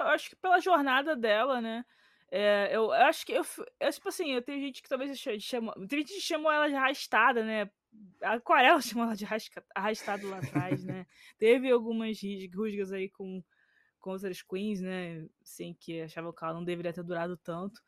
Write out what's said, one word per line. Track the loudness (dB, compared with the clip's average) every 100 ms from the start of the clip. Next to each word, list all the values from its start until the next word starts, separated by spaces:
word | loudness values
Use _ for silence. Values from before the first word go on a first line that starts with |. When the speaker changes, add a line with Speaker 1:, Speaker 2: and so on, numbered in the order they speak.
Speaker 1:
acho | 2 0 -2
que | -4
pela | 2 4
jornada | 6 4 4 2 0 0
dela, | 2 4 2 0
né, | -2 -8 -10 _ _ _ -6
é, | 0 4 4 4
eu, | 2
eu | 4
acho | 6 6 4 0
que |
eu | -2
f-, | -2 -8 -12 -2
é | -2
tipo | -2 -6
assim, | -4 -2
eu | -2
tenho | -4 -6
gente | -6 -8
que | -6
talvez | -4 -4 -6
cha-, | -6 -6
chamou, | -4 -6 -6 -8 -4
tem | -4
gente | -4
que | -6
chamou | -4 0 2
ela | 4 2
de |
arrastada, | 2 2 0 2 6 6 4
né, | 0 -2 -4 _ _ -20 -20 -6
a | -2
Aquarela | 0 4 8 8 8
<laughs> |
chamou | 4 -2
ela | -2 -4
de |
arrasca-, | -4 -6 -8 -16 -10
arrastado | -4 -4 -4 -4 -6 -6
lá | -8
atrás, | -4 -2 -2 -4
né, | -6 -10 -12 _
Speaker 2:
<laughs> | -16 2
Speaker 1:
teve | 4 6 4
algumas | 2 2 -4 -4 -6
ris-, | -6 -8 -8
rusgas | -6 -4 -4 -4
aí | -6 -8
com, | -10 -12 -10 -14 _ _ _ _ _
com | -10
outras | -8 -8 -10
queens, | -8 -6 -4 -4
né, | -4 -6 -6 -10 -14 _
assim, | -20 -14 -12
que | -12 -10 -8
achavam | -8 -8 -10
que | -8
ela | -6
não | -6
deveria | -4 -4 -4
ter | -6
durado | -6 -4 -4 -6
tanto. | -8 -8 -8 -12